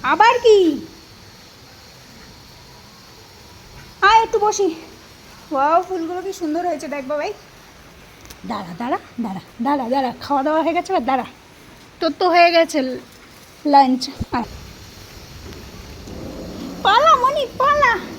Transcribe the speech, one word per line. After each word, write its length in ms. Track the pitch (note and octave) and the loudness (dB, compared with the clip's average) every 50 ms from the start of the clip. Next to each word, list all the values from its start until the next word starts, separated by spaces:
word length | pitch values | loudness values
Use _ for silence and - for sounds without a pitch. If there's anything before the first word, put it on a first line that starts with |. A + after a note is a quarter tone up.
| - B3+ | 0 0
আবার 220 | D4+ E4 G#4+ A#4 B4+ A#4+ - | 2 4 6 4 4 4 6
কি? 120 | A#4 G#4+ G4+ F4+ D#4+ C#4 A#3+ - - - - - - - - - - - - - - - - - - - - - - - - - - - - - - - - - - - - - - - - - - - - - - - - - - - - - - - - - - - - - - - - G4 G4 | 6 6 6 6 4 0 -2 -8 -14 -18 -20 -20 -20 -20 -20 -20 -20 -20 -20 -20 -20 -20 -20 -20 -20 -20 -20 -20 -20 -20 -20 -20 -20 -20 -20 -20 -20 -20 -20 -20 -20 -20 -20 -20 -20 -20 -20 -20 -20 -20 -20 -20 -20 -20 -20 -20 -20 -20 -20 -20 -20 -20 -20 -20 -20 -20 -20 -20 -20 -6 0 2 6
আয় 120 | A4+ A4 A4+ | 6 6 4
একটু 140 | A4+ - G#4 G4+ | 4 0 0 0
বসি। 240 | G#4+ G#4 - G4+ F4 E4 - - - - - - - - - - - - - - - | 0 0 0 -2 -2 -2 -6 -14 -20 -20 -20 -20 -20 -20 -20 -20 -20 -20 -20 -12 -6
ওয়াও, 260 | D#4 C4+ C#4 D4 D#4+ F4 F4+ F#4 | -2 0 2 4 2 2 0 0
ফুলগুলো 320 | F#4+ E4+ E4 D#4+ F4+ F4+ F4+ | -6 -6 -6 -6 -6 -6 -6
কি 60 | G4 F#4+ - | -8 -8 -6
সুন্দর 220 | F4+ D4+ D4+ E4+ F4 F4+ | -6 -4 -4 -2 -2 -2
হয়েছে 180 | D#4+ C4+ E4 D4 C#4 | -4 -4 -6 -8 -8
দেখ 100 | C#4+ C4 B3+ | -8 -6 -6
বাবাই। 220 | D4+ D4 D4+ G4+ G4+ - - - - - - - - - - - - - - - - - - - - - - F#3 | -6 -4 -4 -6 -8 -10 -16 -20 -20 -20 -20 -20 -20 -20 -20 -20 -20 -20 -20 -20 -20 -20 -20 -20 -20 -16 -12 -10
দাঁড়া, 220 | A3+ G3+ F#3+ E3+ F3 E3 | -10 -10 -10 -12 -10 -10
দাঁড়া, 180 | A#3 B3+ E4+ - - - - - A3+ | -6 -6 -6 -6 -8 -12 -10 -8 -8
দাঁড়া, 180 | F#3+ F#3+ F#3 - - - - A#3 | -8 -8 -10 -14 -16 -10 -6 -2
দাঁড়া, 180 | C4+ D4 C#4 B3+ A3+ B3+ | -2 -2 -2 -2 -2 -2
দাঁড়া, 160 | C#4 C4+ A#3+ - - - | -2 -2 -2 -6 -8 -6
খাওয়া 180 | - C#4+ C#4 C4 | -2 -2 0 0
দাওয়া 140 | D4+ D#4 D#4 D#4 | 0 0 0 0
হয়ে 120 | D#4+ D#4+ | 0 -2
গেছে 140 | F4 E4+ - | -2 -2 0
এবার 120 | F#4+ E4+ A#3 B3+ | -2 -2 0 0
দাঁড়া। 160 | C4+ B3+ A3 - - - - - - - - - - - - - - - | -2 -2 -2 -6 -16 -20 -20 -20 -20 -20 -20 -20 -20 -20 -20 -20 -10 -4
তোর 120 | F4 D#4+ D4 - | -4 -4 -2 0
তো 60 | F#4+ F4+ E4 | 0 4 6
হয়ে 160 | F4 E4+ F4 E4+ | 6 6 6 6
গেছে 220 | E4 E4 - - D4+ C4 C4 B3+ B3 B3+ - - - - - - - - - - - - D4+ | 4 4 4 0 -2 -2 -2 -6 -10 -12 -16 -20 -20 -20 -20 -20 -20 -20 -20 -20 -6 0 4
লাঞ্চ। 300 | C#4+ C#4 C4 B3+ C4 B3 - - C4 - - - - | 6 6 6 6 4 0 -2 -8 -8 -10 -8 -4 -4
আয়। 120 | B3 A3 - - - - - - - - - - - - - - - - - - - - - - - - - - - - - - - - - - - - - D4 - - - - - - B3+ C4+ - - | -4 -4 -6 -12 -16 -18 -18 -20 -20 -20 -20 -20 -20 -20 -20 -20 -20 -20 -20 -20 -18 -18 -16 -16 -16 -18 -18 -18 -18 -18 -18 -18 -18 -16 -16 -14 -14 -14 -14 -14 -14 -14 -14 -14 -12 -12 -12 -12 -4 0
পালা 280 | F#4+ G#4 B4 D5 E5 D#5 B4+ | 2 2 4 6 6 6 6
মনি, 220 | B4 C5+ C#5+ D#5 C5+ A#4 - - | 4 0 0 0 -4 -6 -4 -2
পালা। 320 | B4+ C#5+ C#5+ D5 C#5 B4 A4+ F4+ - - - | 0 2 2 2 2 2 2 0 -4 -10 -16